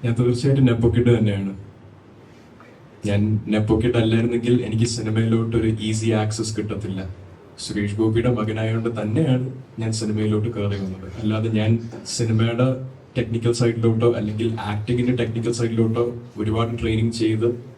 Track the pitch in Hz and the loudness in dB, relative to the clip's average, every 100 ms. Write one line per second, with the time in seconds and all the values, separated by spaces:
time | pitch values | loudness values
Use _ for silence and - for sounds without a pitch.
0 | 120 113 123 120 139 135 127 113 117 117 | 0 2 2 2 2 4 4 4 4 6
1 | 120 113 104 101 98 95 - - - - | 6 6 4 2 -2 -6 -14 -20 -20 -20
2 | - - - - - - - - - - | -20 -20 -20 -20 -20 -20 -20 -20 -20 -10
3 | 101 101 107 107 104 107 107 107 120 117 | -2 0 2 0 0 -2 2 2 2 2
4 | 110 113 117 117 120 123 - 110 113 113 | 2 2 2 0 2 2 2 0 0 -2
5 | 110 110 113 113 113 113 113 107 107 107 | -2 0 2 2 2 0 0 0 -2 -2
6 | 113 110 107 - 110 - 107 98 95 95 | 0 0 0 -2 -4 -4 -6 -6 -6 -6
7 | 92 - - - - - - 101 101 104 | -8 -12 -18 -20 -20 -16 -8 -4 -2 0
8 | 110 113 120 113 107 110 110 113 113 113 | 2 2 0 0 -2 -2 0 0 -2 -4
9 | 107 127 151 127 127 - - - 113 107 | -2 0 2 2 0 -10 -14 -6 -4 -2
10 | 110 107 107 107 113 107 101 98 95 92 | -2 0 0 0 -2 -2 -2 -2 -6 -8
11 | - 113 110 107 110 107 107 113 - - | -12 -4 -2 0 0 0 2 2 -2 -12
12 | - - 113 110 113 117 131 127 - - | -10 -4 0 2 2 2 0 0 -8 -14
13 | - - 110 113 117 120 120 113 113 113 | -8 -6 -4 -2 0 2 2 2 2 4
14 | 120 110 104 107 117 110 104 104 - 120 | 2 2 -2 -2 -2 -2 -4 -6 -2 0
15 | 123 123 113 113 117 110 117 113 113 113 | 0 0 -2 -2 -2 -2 -2 2 2 2
16 | 120 - - - 107 110 113 117 113 110 | -2 -2 -12 -6 -2 0 -2 -2 0 2
17 | 113 113 110 110 117 123 - | 0 0 0 2 0 -2 -10